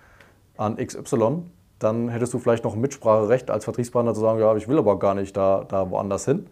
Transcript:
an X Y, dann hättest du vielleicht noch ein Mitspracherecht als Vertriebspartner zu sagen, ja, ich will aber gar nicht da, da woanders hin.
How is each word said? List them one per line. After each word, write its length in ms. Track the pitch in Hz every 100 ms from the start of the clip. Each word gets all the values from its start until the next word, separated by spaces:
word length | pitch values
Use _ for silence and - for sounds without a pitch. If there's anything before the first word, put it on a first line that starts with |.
| _ _ - _ _ -
an 220 | 107 107
X 160 | 120
Y, 560 | - - 127 110 160 170 - _ _
dann 300 | 110 117 117
hättest 240 | 117 120
du 60 | 123
vielleicht 260 | 123 117
noch 100 | 120
ein 60 | 104
Mitspracherecht 720 | 135 - 113 110 104 127 -
als 140 | 107
Vertriebspartner 500 | - 113 120 123 117
zu 60 | 107
sagen, 200 | 110 113
ja, 160 | 110 107
ich 120 | 110
will 100 | 151
aber 200 | 104 98
gar 160 | 101
nicht 220 | 98 98 101
da, 280 | 98 98 -
da 220 | 95 92
woanders 340 | 101 101 98
hin. 220 | - 175 -